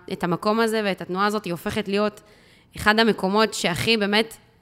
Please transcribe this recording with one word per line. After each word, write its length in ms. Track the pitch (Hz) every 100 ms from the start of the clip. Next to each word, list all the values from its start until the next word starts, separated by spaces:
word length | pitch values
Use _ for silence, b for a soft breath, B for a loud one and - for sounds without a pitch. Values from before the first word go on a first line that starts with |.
| -
את 120 | 190
המקום 360 | 175 165 214 226
הזה 200 | 226 220
ואת 160 | 202 185
התנועה 260 | 170 185 208
הזאת, 180 | 208
היא 80 | 175
הופכת 360 | 170 208 214 202
להיות 320 | 196 208 - b b b b b -
אחד 220 | 208 214
המקומות 560 | 226 202 190 208 220
שהכי 420 | - 185 170 226 226
באמת 400 | 202 208 220 - _ _